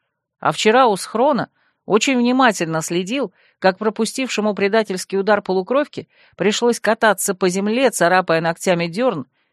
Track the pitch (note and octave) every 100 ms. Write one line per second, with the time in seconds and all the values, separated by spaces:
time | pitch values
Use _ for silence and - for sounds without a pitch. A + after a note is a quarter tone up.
0 | _ _ _ _ D3 D#3 G#3+ A#3+ B3+ F#3+
1 | - A3 C#4 A#3+ C3+ _ _ _ - G#3+
2 | - B3 A#3+ C4 B3 F#3 E3 D#3+ - F3
3 | F#3 C4+ G#3 - _ _ F#3+ F#3 A3 G#3+
4 | A3 - C4 - G#3+ F#3+ G3 A3 G#3+ F#3
5 | - G3 G3 G#3 - F#3+ F3+ C4 D4 -
6 | - _ _ - F#3 G#3 A#3+ A3+ - A3+
7 | A3+ F#3+ - F#3+ F#3 F#3 G#3 A#3 B3+ -
8 | E3+ F#3 F#3 E3 E3 E3 F#3+ E3+ E3+ F3
9 | B3+ E3 - _ _